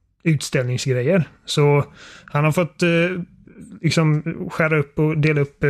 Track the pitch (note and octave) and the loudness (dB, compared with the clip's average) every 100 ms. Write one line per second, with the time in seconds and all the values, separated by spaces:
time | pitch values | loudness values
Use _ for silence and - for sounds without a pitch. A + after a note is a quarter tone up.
0 | _ _ E3+ D3 - C#3+ B2 B2 C#3 B2 | _ _ -2 -2 -2 -4 -2 -4 -2 -2
1 | B2+ F#3+ C#3 _ - - D3 C#3+ C3+ - | 0 0 0 _ -6 0 4 2 0 -8
2 | - - - D3 D#3 D#3+ F3 - F3 E3+ | -20 -20 -6 -2 0 0 -2 -2 0 2
3 | F3 F#3 F3 - - - - - D#3+ E3 | 0 -4 -10 -16 -20 -20 -20 -4 -2 2
4 | D#3 D3+ D#3+ - - - D#3 D#3 C#3+ - | 2 2 -2 -8 -6 -2 0 0 -2 -2
5 | D3+ D#3 D#3 D3 C#3 - | 0 2 0 0 -2 -2